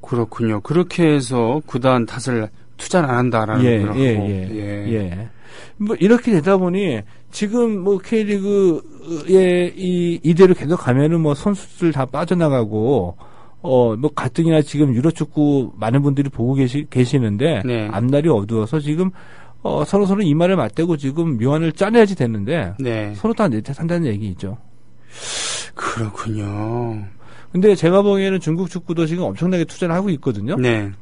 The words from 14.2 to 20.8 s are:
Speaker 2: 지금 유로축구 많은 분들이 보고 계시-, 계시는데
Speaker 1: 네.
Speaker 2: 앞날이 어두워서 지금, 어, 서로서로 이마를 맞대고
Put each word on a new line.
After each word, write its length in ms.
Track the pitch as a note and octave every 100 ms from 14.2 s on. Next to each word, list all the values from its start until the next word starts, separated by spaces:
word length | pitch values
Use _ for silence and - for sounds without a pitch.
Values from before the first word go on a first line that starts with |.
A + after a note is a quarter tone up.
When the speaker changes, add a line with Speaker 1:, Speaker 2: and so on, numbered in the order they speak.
| C3 - E3 D#3+
Speaker 2:
지금 320 | D3+ C#3+ D3
유로축구 760 | A#2 D3+ D#3+ D3+ - D3 C#3+ A2+ F#2+
많은 240 | G#2+ C3
분들이 260 | C#3+ C#3 C#3
보고 260 | - A#2+
계시-, 320 | C3+ C3 C3+ D3
계시는데 720 | C3 B2 C#3+ A#2 G2+ C#3+ C#3
Speaker 1:
네. 240 | A2 A#2 G#2+
Speaker 2:
앞날이 340 | G#2 A#2+ C#3 D#3+
어두워서 540 | B2 G2+ A2+ G#2+ D#3+
지금, 280 | D3 D3+ F#3 - - - - -
어, 240 | - C#3+ D3+
서로서로 360 | G3 G3+ G3
이마를 360 | G3 D3 F3 F#3+
맞대고 400 | A2+ -